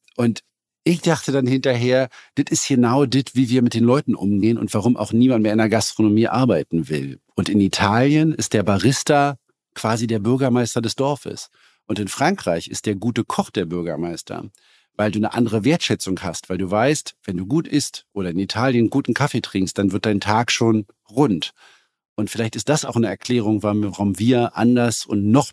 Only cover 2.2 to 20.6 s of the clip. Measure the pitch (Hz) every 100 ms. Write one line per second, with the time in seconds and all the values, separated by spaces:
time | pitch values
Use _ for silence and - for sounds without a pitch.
2.2 | - - 143 - - 131 120 135 139 127
3.2 | - 123 127 127 120 113 117 139 151 104
4.2 | 98 101 110 117 107 113 107 123 107 113
5.2 | 127 120 107 107 110 110 - - 107 107
6.2 | 113 117 131 85 69 85 69 76 69 65
7.2 | _ - 92 104 98 - 104 113 135 151
8.2 | 160 151 110 110 98 98 110 135 - 147
9.2 | 143 135 _ _ _ - 110 113 117 110
10.2 | 104 127 135 120 117 123 113 - 135 143
11.2 | - - - _ _ _ - 98 98 -
12.2 | 147 196 - 85 - - - 101 113 117
13.2 | 110 - 196 107 82 87 85 78 85 82
14.2 | - 87 95 _ _ _ _ - 107 107
15.2 | 107 117 117 110 113 170 - 107 - 92
16.2 | 92 80 - 92 92 104 127 156 - -
17.2 | - 87 92 151 - 147 - - - 101
18.2 | 90 85 98 110 131 120 110 139 139 117
19.2 | 143 120 - 98 92 - 101 98 113 104
20.2 | 101 110 120 -